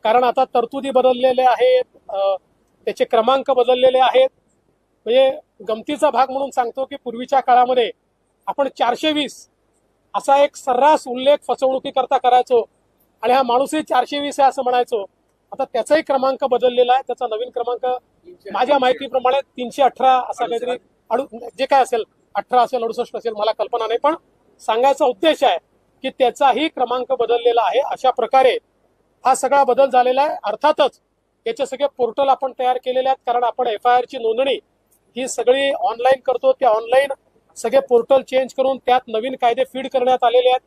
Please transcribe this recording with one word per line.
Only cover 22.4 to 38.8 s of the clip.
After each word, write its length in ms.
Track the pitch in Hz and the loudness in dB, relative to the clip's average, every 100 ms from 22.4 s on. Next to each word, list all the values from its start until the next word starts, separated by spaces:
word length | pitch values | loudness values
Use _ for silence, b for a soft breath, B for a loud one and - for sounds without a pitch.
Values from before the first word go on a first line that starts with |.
| - 247 | -2 0
असेल, 220 | 233 247 | 0 -2
अडुसष्ट 320 | - 226 233 214 | -6 -6 -8 -8
असेल, 180 | 226 | -8
मला 180 | 214 214 | -4 -4
कल्पना 360 | 214 - 233 220 | -2 -4 -4 -4
नाही, 120 | 233 | -2
पण 160 | 285 330 _ _ _ _ | -2 -2 _ _ _ _
सांगायचा 460 | - 220 269 269 277 | -4 0 2 2 0
उद्देश 380 | 240 330 294 | 0 -2 2
आहे 140 | 254 170 _ _ _ _ | 0 0 _ _ _ _
की 60 | 262 | -12
त्याचाही 580 | - 247 233 277 233 311 | -2 -2 2 0 2 -2
क्रमांक 440 | - 247 247 247 | -4 -4 -4 -4
बदललेला 500 | 254 226 240 240 233 | -4 0 0 2 2
आहे. 180 | 226 220 | 0 -2
अशा 300 | 302 180 262 | -2 -2 -2
प्रकारे 480 | 247 226 262 262 190 _ _ _ _ _ _ 247 | 0 0 2 2 0 _ _ _ _ _ _ -2
हा 100 | 262 | 0
सगळा 280 | 262 277 | 2 2
बदल 260 | 254 240 269 | 2 2 2
झालेला 320 | 247 247 254 | 4 2 2
आहे. 160 | 302 - | 0 -2
अर्थातच 560 | 208 - 294 311 277 _ _ _ _ _ - | -8 -2 0 2 0 _ _ _ _ _ -10
याचे 200 | 226 262 | -6 -6
सगळे 220 | 254 277 _ | -4 -6 _
पोर्टल 320 | 240 220 277 | -4 0 0
आपण 220 | 262 269 240 | 0 -2 -4
तयार 180 | 254 254 | -2 -2
केलेले 320 | 254 254 262 | -4 -2 -2
आहेत, 140 | 262 - | -2 -2
कारण 180 | 240 | -2
आपण 240 | 240 220 247 | -2 -2 -4
एफआयआर 380 | 208 247 247 240 | -2 2 0 0
ची 120 | 262 | -6
नोंदणी 380 | 226 226 269 233 _ _ _ _ _ - | -4 -2 -2 -4 _ _ _ _ _ -12
ही 120 | 254 | -10
सगळी 440 | - 226 262 277 | -4 0 2 0
ऑनलाइन 480 | 285 254 226 247 269 | -2 -4 0 0 0
करतो, 320 | - 254 262 | 0 0 0
त्या 180 | 254 254 | 2 2
ऑनलाइन 440 | 220 226 254 277 269 _ _ _ - | 0 2 0 0 -6 _ _ _ -10
सगळे 220 | 226 262 | 0 0
पोर्टल 420 | 269 240 233 269 | 2 0 4 0
चेंज 320 | - 262 262 | 2 -4 -2
करून 240 | - 262 | -2 -2
त्यात 240 | 262 | -2